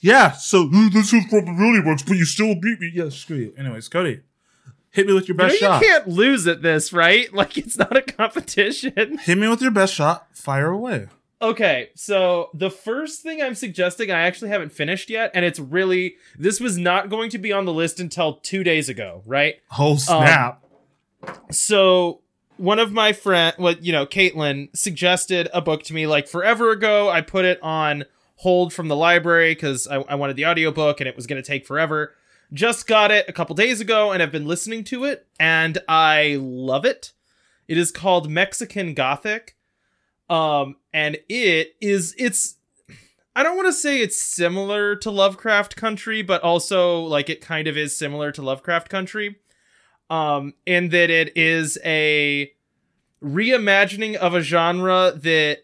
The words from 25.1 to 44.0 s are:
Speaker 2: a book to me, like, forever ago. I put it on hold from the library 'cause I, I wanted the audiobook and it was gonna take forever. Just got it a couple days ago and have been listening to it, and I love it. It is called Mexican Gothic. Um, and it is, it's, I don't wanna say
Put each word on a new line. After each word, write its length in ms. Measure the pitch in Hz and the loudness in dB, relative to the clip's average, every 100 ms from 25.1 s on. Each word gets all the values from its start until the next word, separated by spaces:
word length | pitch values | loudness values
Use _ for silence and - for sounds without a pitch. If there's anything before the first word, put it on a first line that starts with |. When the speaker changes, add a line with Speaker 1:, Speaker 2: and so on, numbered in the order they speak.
| 180 - 180 170 | 0 -2 -4 -2
Speaker 2:
a 80 | 180 | -4
book 220 | 165 156 | -2 -4
to 100 | - | -6
me, 140 | 160 156 | -6 0
like, 200 | 151 147 | -2 -2
forever 440 | 170 196 226 233 | -2 0 2 2
ago. 400 | 214 214 208 202 | 2 2 2 2
I 100 | 170 | 0
put 240 | 165 190 | -2 0
it 140 | 185 180 | 0 0
on 440 | 160 160 156 147 143 _ _ _ | -2 -2 -2 -2 -8 _ _ _
hold 360 | 185 180 175 | 0 2 2
from 160 | - 160 | -4 -4
the 80 | 147 | 2
library 580 | 170 175 165 165 165 | 4 4 4 4 4
'cause 320 | 160 151 131 - | 0 -4 -4 -4
I, 100 | 139 | -6
I 180 | 135 | -4
wanted 220 | 143 139 131 | -4 -4 -2
the 100 | 156 | 0
audiobook 540 | 165 160 151 151 147 | 2 0 2 0 0
and 40 | 131 | -6
it 60 | 127 | -8
was 100 | 120 | -10
gonna 160 | 139 | -10
take 240 | 127 139 - | -6 -8 -4
forever. 480 | 143 160 151 151 _ _ _ _ | -4 -2 -2 -6 _ _ _ _
Just 360 | 143 220 233 - | -2 -2 -2 2
got 240 | 220 208 | 4 6
it 160 | 208 190 | 4 2
a 40 | |
couple 200 | - 165 | -6 -6
days 240 | 160 226 233 | 0 0 0
ago 280 | 214 220 214 | 0 2 2
and 120 | 190 | 0
have 100 | 160 | -2
been 140 | 156 147 | -4 -6
listening 380 | 170 214 226 | -6 -6 -10
to 200 | 208 254 | -8 -6
it, 220 | 277 269 _ _ | -6 -6 _ _
and 380 | 160 160 160 160 - | 0 2 0 -4 0
I 520 | 160 160 151 151 143 | 2 4 4 2 -2
love 460 | 135 127 131 135 233 | -6 -8 -4 0 0
it. 260 | - - _ _ _ _ _ - | -2 -12 _ _ _ _ _ -4
It 80 | 160 | -2
is 140 | 170 | -2
called 380 | - 185 180 151 | -2 0 0 0
Mexican 640 | 156 196 - 240 202 180 | -2 -2 -4 -10 -8 -8
Gothic. 580 | 147 131 143 214 220 220 _ _ _ _ _ _ _ _ | -4 -2 -2 -6 -8 -10 _ _ _ _ _ _ _ _
Um, 460 | 165 156 147 135 139 _ | 0 2 0 -2 -8 _
and 260 | 156 151 156 _ | -4 -2 -4 _
it 480 | 226 220 160 160 _ | 0 2 2 -2 _
is, 340 | 208 196 165 - | -2 -2 -2 -4
it's, 380 | 247 - - - _ _ _ - _ _ _ 247 | -2 -2 -4 -8 _ _ _ -20 _ _ _ -2
I 60 | |
don't 120 | 302 359 | 0 2
wanna 160 | 370 | 0
say 280 | 294 294 277 | 0 -2 0